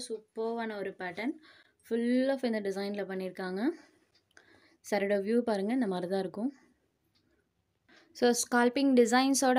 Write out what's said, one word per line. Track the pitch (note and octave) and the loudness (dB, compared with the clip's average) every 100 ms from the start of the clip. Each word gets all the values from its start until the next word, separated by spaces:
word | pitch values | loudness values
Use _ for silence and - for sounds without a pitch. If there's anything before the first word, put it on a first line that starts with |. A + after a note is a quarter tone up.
| B3+ | -8
சூப்பர்வான | A3 - - A3+ A#3 A3+ G#3 | -10 -10 -8 -6 -4 -6 -6
ஒரு | F#3+ - | -8 -8
பேட்டர்ன். | F#3 F3 A#3+ E4+ - - _ _ - | -10 -6 -6 -8 -12 -20 _ _ -6
Full | A#3 A#3 B3+ C4 | -2 2 2 2
of | C4+ B3+ | 0 -2
இந்த | A3 G3 | -2 -4
டிசைன்ல | G3 G3+ G3+ F#3 | -4 -4 -6 -6
பண்ணியிருக்காங்க. | F#3+ F#3 F3+ F#3 F#3 B3+ F4 - _ _ _ _ _ _ _ _ _ - | -6 -8 -8 -6 -2 -2 -4 -8 _ _ _ _ _ _ _ _ _ -6
சாரியோட | G#3 G3+ G3+ | -2 0 0
வியூ | G3 A#3 A#3+ | 2 0 2
பாருங்க, | G3+ G3+ C4 | 0 0 0
இந்த | G#3+ | 0
மாதிரி | F3+ F3 | -2 -2
தான் | F#3+ | -2
இருக்கும். | F#3+ - B3 - _ _ _ _ _ _ _ _ _ _ _ _ _ - _ - | -4 -4 -6 -8 _ _ _ _ _ _ _ _ _ _ _ _ _ -20 _ 0
So | B3 A#3+ | 2 2
ஸ்கால்பிங் | - B3 A#3+ C#4+ C#4 B3 | 2 2 2 4 4 6
டிசைன்ஸோட | A3+ B3 C4+ C4+ C4 | 6 4 4 4 4